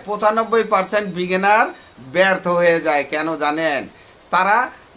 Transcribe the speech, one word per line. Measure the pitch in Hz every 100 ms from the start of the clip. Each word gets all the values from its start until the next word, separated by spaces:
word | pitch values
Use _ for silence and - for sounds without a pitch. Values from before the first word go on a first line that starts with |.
পঁচানব্বই | - 208 214 220 220 226
পার্সেন্ট | 214 202 185 214 202
বিগিনার | 175 180 185 196 214 254 - - -
ব্যর্থ | 131 156 190 185 180
হয়ে | 175 175 165
যায়। | 156 147 135
কেন | 151 156 156
জানেন? | 147 151 160 139 95 - - - -
তারা | 175 185 220 254 - -